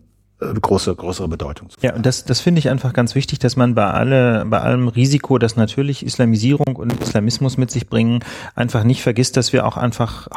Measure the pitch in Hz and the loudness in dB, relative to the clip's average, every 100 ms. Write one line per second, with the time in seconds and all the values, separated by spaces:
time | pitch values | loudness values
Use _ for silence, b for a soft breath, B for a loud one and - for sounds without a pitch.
0 | _ _ _ - 127 107 - 95 - 87 | _ _ _ -12 -8 -4 0 0 0 -4
1 | 87 90 87 80 71 71 - - 127 117 | -6 -6 -6 -6 -8 -12 -18 -4 -4 0
2 | 117 - - 123 180 170 135 127 127 123 | 0 0 -2 -2 2 2 2 0 -2 0
3 | 120 139 - - 127 127 123 110 101 - | 0 0 -4 -2 0 2 2 2 2 2
4 | 123 135 123 110 110 107 - 123 123 120 | 2 4 4 2 0 0 2 0 0 2
5 | 135 143 - 127 117 117 107 - 143 135 | 2 2 2 2 2 2 0 0 -4 -4
6 | 123 - 117 110 123 143 143 123 120 120 | -6 0 2 4 2 2 0 -2 -4 -4
7 | 120 110 107 - 135 131 127 120 - 113 | -2 0 0 0 -2 0 -2 -2 -2 0
8 | 117 117 B B B - 120 120 110 139 | 2 0 B B B -4 0 2 2 2
9 | - 113 131 139 120 123 113 - 120 - | 2 2 2 0 2 0 0 -2 -2 -2
10 | 117 - - | -4 -4 -10